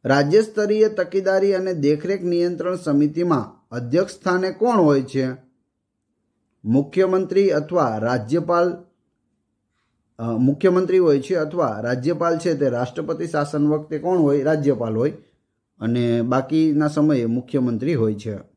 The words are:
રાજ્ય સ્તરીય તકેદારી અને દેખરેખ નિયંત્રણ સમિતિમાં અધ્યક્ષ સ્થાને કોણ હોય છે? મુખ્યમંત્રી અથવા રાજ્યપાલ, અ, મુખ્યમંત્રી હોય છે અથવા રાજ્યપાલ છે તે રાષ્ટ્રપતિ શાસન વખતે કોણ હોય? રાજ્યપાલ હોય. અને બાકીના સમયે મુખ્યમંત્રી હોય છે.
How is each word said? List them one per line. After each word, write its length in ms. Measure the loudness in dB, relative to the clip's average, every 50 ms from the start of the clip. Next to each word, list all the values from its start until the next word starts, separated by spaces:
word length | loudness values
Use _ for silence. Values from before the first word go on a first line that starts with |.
| 2
રાજ્ય 380 | 2 2 2 2 4 4 2
સ્તરીય 460 | 2 2 -2 -4 -2 0 2 4 2 2
તકેદારી 640 | 2 -2 -4 -2 -2 -2 0 2 2 2 2 2 0
અને 200 | 0 -2 -4 -4
દેખરેખ 480 | 0 2 0 0 0 -2 -4 -4 -4
નિયંત્રણ 540 | -2 -2 0 0 0 -2 -2 -4 -4 -4 -6
સમિતિમાં 920 | -4 -2 0 2 2 2 2 0 -2 0 0 0 -2 -2 -8 -14 _ _ _
અધ્યક્ષ 440 | -10 -8 -6 -2 0 0 0 -2 -8
સ્થાને 360 | -6 -2 -2 0 0 -2 -4
કોણ 300 | -2 -2 0 2 4 4
હોય 220 | 4 4 4 2
છે? 240 | 0 -2 -4 -4 -4 -4 -6 -10 _ _ _ _ _ _ _ _ _ _ _ _ _ _ _ _ _ _ _ _ _ _ _ _ -4
મુખ્યમંત્રી 880 | 0 0 0 0 0 0 0 2 2 2 -2 -2 0 2 2 4 4
અથવા 480 | 2 0 -2 0 0 0 0 0 0 -2
રાજ્યપાલ, 840 | -2 0 0 -2 -2 -2 -2 -2 0 0 2 2 2 0 -2 -6 -14 _ _ _ _ _ _ _ _ _ _ _ _ _ _ _ _ _ _ _ _ _ _ _ _ _ _ -8
અ, 40 |
મુખ્યમંત્રી 760 | -6 -4 0 2 2 2 2 2 2 2 4 2 2 2 2 4
હોય 220 | 4 4 2 2
છે 140 | 0 -2 -2
અથવા 460 | -2 -2 -4 -2 -2 -2 -2 -2 -4
રાજ્યપાલ 580 | -2 -2 -2 -2 -2 -4 -2 0 0 0 -2 0
છે 160 | -2 -2 -2
તે 140 | 0 0 0
રાષ્ટ્રપતિ 580 | 0 -2 -4 -4 -6 -8 -6 -6 -6 -6 -6
શાસન 420 | -4 -2 -4 -4 -2 0 0 2 2
વખતે 300 | 0 -2 -4 -6 -8 -6
કોણ 200 | -2 0 2 2
હોય? 240 | 4 4 2 2
રાજ્યપાલ 540 | 2 0 0 2 2 0 0 0 -2 -4 -2
હોય. 160 | -2 -2 -2 -4 -8 _ _ _ _ _ _ _ _ _ _ _ _
અને 420 | -4 -2 0 0 0 0 0 0
બાકીના 680 | 0 0 0 -2 0 0 0 0 2 2 2 2 0 0
સમયે 360 | 2 2 2 2 2 2 0
મુખ્યમંત્રી 720 | 0 -2 -4 -4 -2 -2 -2 0 0 -2 -2 -2 -2 0
હોય 200 | 0 0 0 -2
છે. 380 | -4 -8 -10 -10 -10 -12 _ _